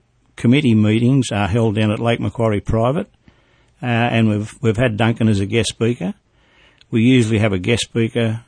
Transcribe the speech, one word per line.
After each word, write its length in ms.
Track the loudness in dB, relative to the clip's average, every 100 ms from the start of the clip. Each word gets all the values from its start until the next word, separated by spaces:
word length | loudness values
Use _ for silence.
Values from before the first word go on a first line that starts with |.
| _ _ _
committee 400 | -2 2 2 4
meetings 560 | 2 2 2 2 0 0
are 160 | -2 -2
held 280 | 0 0
down 160 | 0 -2
at 80 | 0
Lake 200 | -2 -2
Macquarie 420 | -4 -2 -2 -2
Private, 460 | -2 -2 0 -2 -8 _ _ _ _ _ _ _
uh, 40 |
and 440 | -4 -2 0 0 0
we've, 240 | 0 -6 -4
we've 160 | -2 0
had 180 | -2
Duncan 320 | 0 0 2 0
as 120 | 0
a 60 |
guest 240 | 0 -2 -2
speaker. 440 | -2 -4 -2 -6 -8 _ _ _ _ _ _ _
We 100 | 0
usually 380 | 4 4 2 0
have 120 | 0
a 80 | 0
guest 240 | -2 -2
speaker 640 | -2 -2 -2 -2 -2 -4